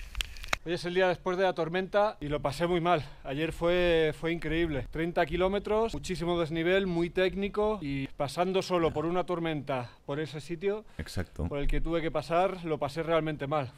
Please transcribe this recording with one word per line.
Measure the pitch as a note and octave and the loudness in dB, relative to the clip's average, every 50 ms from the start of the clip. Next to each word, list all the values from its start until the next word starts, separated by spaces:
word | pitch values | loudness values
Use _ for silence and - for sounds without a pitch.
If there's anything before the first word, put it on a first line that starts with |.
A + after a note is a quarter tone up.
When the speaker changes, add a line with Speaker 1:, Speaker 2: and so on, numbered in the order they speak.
| - - - - - - - - - - - - - | -10 -10 -8 -8 -8 -8 -8 -10 -8 -6 -6 -6 -4
Speaker 1:
Hoy | D#3+ F3 | -4 -4
es | - - | -4 -2
el | F3 F3+ | -2 2
día | F#3 F#3+ F3+ | 2 4 4
después | E3+ - - F#3+ F3+ F3+ | 2 0 -2 -2 0 2
de | G3 | 2
la | F#3 F3+ | 0 2
tormenta | - D#3+ D#3+ E3+ F#3 G3 F#3 - G3+ G#3 G#3+ - - | 0 -2 -2 0 -2 -2 0 2 2 2 2 0 -4
y | D3 C#3+ | -6 -4
lo | D3 C#3+ | -2 -2
pasé | C#3+ C#3+ C3+ C#3+ F3 | -2 -2 -2 0 0
muy | E3+ F3+ E3+ | 0 2 2
mal. | D#3+ F3 F3 D#3 C3 - - - - | 2 4 2 2 0 -4 -12 -12 -8
Ayer | C#3+ C#3 D3 D#3+ E3 D#3 | -6 -4 -2 -2 -4 -2
fue, | - E3 E3+ F3 F3+ F3+ F3 E3 D#3+ D#3+ D#3 C#3+ - | 0 2 2 4 4 4 4 4 4 4 2 0 0
fue | E3 E3 | -2 -2
increíble. | E3 E3 D3+ D3+ D#3 E3 E3+ D#3+ D3 C3 A2+ - | -2 -2 -2 -2 0 0 0 0 0 -2 -4 -4
Treinta | - D3+ E3 F3 D#3+ F#3 E3+ | -4 -2 -2 -2 2 0 0
kilómetros, | C#3 E3 E3+ F3+ F#3+ G3+ G#3 G#3 G3+ G#3+ G#3+ A3+ A3+ A3 | 0 2 2 2 2 2 0 0 0 2 2 2 0 -2
muchísimo | - - - F#3 D3+ E3+ E3+ F3 E3+ | -4 -6 -4 -4 -2 0 0 2 0
desnivel, | E3+ C#3+ E3 E3 E3 F3 F#3 G3 G3+ F#3 | 0 0 0 0 2 4 4 4 4 2
muy | E3+ E3 E3+ F3 | 2 0 0 0
técnico | - F#3 F#3 F#3 E3+ G3 G3 G3+ G3 G#3 G#3 G#3+ A3 G3 D#3+ | 2 2 2 2 2 0 -4 -2 0 0 2 2 0 0 -2
y | C#3 C#3 C#3 C3+ - | -4 -4 -4 -4 -4
pasando | - - C#3+ C3 - E3 F3+ F#3 F#3 F#3+ E3+ | -4 -4 -4 -4 0 0 0 2 2 0 0
solo | - F3+ F3 E3 D3+ | 2 2 2 2 2
por | - D3+ D3+ | 2 0 -2
una | E3 F3 F#3 F3 - | 0 0 0 0 0
tormenta | F3+ E3+ E3+ E3 D#3 D3 B2+ - C3+ B2+ A#2+ - - - - - | -2 -2 0 0 -2 -2 -2 -2 -2 -2 -4 -6 -10 -14 -8 -6
por | C#3+ D3 | -4 -4
ese | D#3+ D3 D#3 D#3 | -4 -6 -6 -10
sitio | - - E3+ D#3+ F#3+ G3 G3+ G#3+ A3 - - - | -8 -8 -8 -4 -2 -2 -2 -2 -6 -12 -12 -12
Speaker 2:
Exacto. | D#3 - - F2+ F2 - - - D#3+ - | -10 -6 -4 -6 -6 -6 -4 -4 -4 -2
Speaker 1:
por | D3 C#3+ | 0 2
el | C#3+ C#3+ | 2 4
que | - C3 | 4 4
tuve | B2+ D#3+ E3 E3+ | 4 2 2 2
que | D3+ C#3+ | 0 0
pasar, | C3 D#3 - - E3 E3+ F#3 G3 F#3+ F3+ E3+ | -2 -2 -2 2 2 4 4 2 0 -2 -4
lo | E3 D3+ C#3+ | -2 -2 0
pasé | D3 C#3 C#3+ E3 D#3+ | -2 -2 -2 -2 0
realmente | D#3 E3+ D#3+ D#3 D#3 D#3 C3 C#3+ | 2 2 2 2 2 -2 -2 -2
mal. | C#3 D#3 D3+ C3 A#2 - | 0 0 0 0 -2 -6